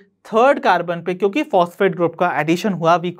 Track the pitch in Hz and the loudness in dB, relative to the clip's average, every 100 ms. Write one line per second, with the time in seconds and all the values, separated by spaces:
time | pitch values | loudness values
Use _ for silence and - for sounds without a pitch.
0 | _ _ - 220 254 294 233 180 170 170 | _ _ -4 2 2 2 2 0 -2 -6
1 | 170 180 202 247 302 196 175 - 196 170 | -6 -2 -2 -2 0 0 0 0 0 0
2 | 170 151 180 143 151 175 220 170 165 175 | -2 0 -2 -2 0 -2 -2 -2 0 0
3 | 180 | 0